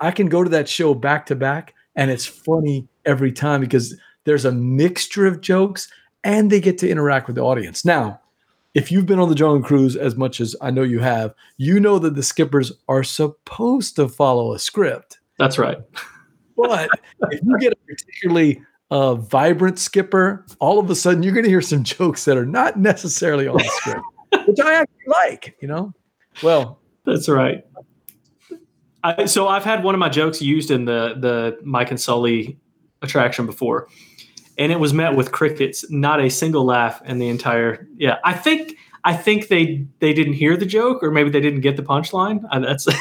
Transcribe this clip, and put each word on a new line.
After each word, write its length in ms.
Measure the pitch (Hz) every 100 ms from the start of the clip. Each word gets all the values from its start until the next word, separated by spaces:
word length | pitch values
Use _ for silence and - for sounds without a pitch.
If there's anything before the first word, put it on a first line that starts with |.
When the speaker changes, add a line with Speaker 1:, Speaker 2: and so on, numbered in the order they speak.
Speaker 1:
I 80 | 160
can 160 | 180 185
go 160 | 170
to 60 | 180
that 180 | 160 139
show 260 | - 160
back 320 | 131 139 147 -
to 80 | 131
back, 360 | 135 147 - _ _ -
and 160 | 135
it's 140 | 123 -
funny 640 | - - 160 151 139 131 _ 156
every 260 | 135 135
time 300 | 127 147 143
because 340 | 131 131 120 - _ _ -
there's 180 | 147
a 80 | 127
mixture 760 | 123 123 135 170 175 - 202 196
of 140 | 175
jokes 500 | - 185 196 190 - - _ _
and 260 | 202 214 214
they 100 | 202
get 180 | 180 180
to 100 | 180
interact 380 | 160 147 135 123
with 100 | 120
the 40 |
audience. 440 | 123 127 92 - 175
Now, 340 | 160 110 104 _ _ _ _ _
if 180 | 143 -
you've 140 | 180 185
been 140 | 190
on 100 | 180
the 60 | 147
Jungle 260 | 156 147 123
Cruise 300 | 143 135 123
as 200 | 139 113
much 260 | 131 -
as 140 | 113 -
I 100 | 135
know 120 | 131
you 160 | 131 117
have, 340 | 123 117 110 - _ -
you 220 | 135 202
know 200 | 202 196
that 160 | 160 143
the 80 |
skippers 480 | 131 - 147 143 127 - -
are 160 | 135
supposed 920 | 123 - 151 151 - - 233 262 202 -
to 120 | 131
follow 440 | - 143 123 117
a 60 | 110
script. 600 | - 208 170 123 - - _ -
Speaker 2:
That's 200 | 135 139
right. 200 | 117 - - - - - _ _ _ -
Speaker 1:
But 340 | 240 196 156 - _ _ 240
if 100 | 147
you 140 | 208 262
get 140 | 247
a 20 | - -
particularly, 720 | 147 - - 185 170 151 135 - _ _
uh, 240 | 139 135 120
vibrant 640 | 107 135 156 170 185 185
skipper, 680 | - 196 185 190 185 196 - -
all 180 | 143 208
of 120 | 190
a 60 | 170
sudden 280 | 180 170
you're 100 | 185
gonna 140 | 196 226
hear 140 | 185
some 220 | 180 147
jokes 420 | 117 - 180 - -
that 120 | 131
are 80 | 123
not 320 | 208 311 208
necessarily 680 | 202 185 175 - 175 143 135
on 100 | -
the 60 |
script, 380 | - - - 880 - -
Speaker 2:
<laughs> 240 | _ 392 -
Speaker 1:
which 120 | 269
I 140 | 302 320
actually 320 | 311 _ -
like, 500 | 320 170 127 - _
you 60 | 139
know? 260 | 156 202 - _ _ _ -
Well, 360 | 160 160 120 - _ _ -
Speaker 2:
That's 220 | - -
right. 380 | 139 131 - - - - _ - _ _ _ _ - _ _ _ _
I, 220 | 170 170 202
so 220 | 208 196
I've 160 | 196
had 200 | 202 220
one 120 | 190 190
of 40 |
my 100 | 165
jokes 320 | 139 156 156
used 300 | 139 156 147
in 140 | 131 120
the, 300 | 117 117 131
the 400 | 123 120 117 113
Mike 260 | 143 123 123
and 80 | 123
Sully 580 | - 120 120 117 110 - _ _ _ _
attraction 440 | 135 143 120 - 113
before, 420 | - 123 120 - _ - - - - _ -
and 140 | 147
it 80 | 170
was 140 | 151
met 220 | 151 160 135
with 160 | -
crickets, 580 | - 151 151 139 - -
not 320 | 147 143 151
a 80 | 131
single 340 | 131 165 156
laugh 380 | 127 123 117 -
in 140 | - 123
the 100 | 120
entire, 600 | 117 - 117 117 110 - -
yeah. 220 | 135 117
I 100 | 170
think, 440 | 185 311 320 - - _ -
I 100 | 175 170
think 320 | - 214 214
they, 360 | 175 165 143 139 -
they 140 | 156
didn't 200 | 151 147
hear 220 | 139 151 175
the 100 | 190
joke, 380 | 214 247 254
or 60 | 156
maybe 200 | 151 147
they 100 | 143
didn't 200 | 147 143
get 140 | 139 139
the 80 |
punchline. 600 | 135 143 151 185 190 214 220
Uh, 80 | -
that's 280 | 123 139 - -